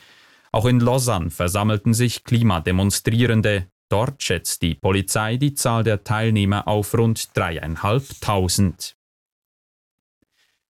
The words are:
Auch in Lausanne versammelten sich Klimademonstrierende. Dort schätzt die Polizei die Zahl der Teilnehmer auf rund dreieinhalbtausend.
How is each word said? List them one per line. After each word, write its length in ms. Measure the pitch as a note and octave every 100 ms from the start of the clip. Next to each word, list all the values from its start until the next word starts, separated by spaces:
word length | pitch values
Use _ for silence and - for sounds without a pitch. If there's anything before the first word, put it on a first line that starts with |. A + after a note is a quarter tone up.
| - - _ _ _
Auch 140 | A2+
in 160 | A#2+ B2
Lausanne 480 | A#2+ C3 A#2+ G2+ E2+
versammelten 600 | - F2+ G2+ G#2+ G#2+ -
sich 320 | A2+ A#2+ -
Klimademonstrierende. 1400 | - A#2 A#2 F2 D#2+ F#2 G2+ - - A2+ A#2+ A2 G#2+ G2+ F#2 _ -
Dort 320 | G2+ B2+ C#3
schätzt 400 | - F2 - -
die 120 | F2 D#2+
Polizei 600 | G2+ G2 F#2+ A2+ A2 B2
die 160 | C#3+
Zahl 320 | C#3 B2+ A#2
der 200 | A2 G#2
Teilnehmer 640 | - G#2+ A2+ G#2+ G2 G2+ -
auf 300 | G#2+ G2+ A#2
rund 400 | A#2 A2 - -
dreieinhalbtausend. 1600 | F#2 D#2+ D#2 D#2+ G2 A#2+ C#3 - - G2+ F#2 - G2 - - - _ _ _ _ _ _ _ _ _ _ _ _ _ _ _ _ _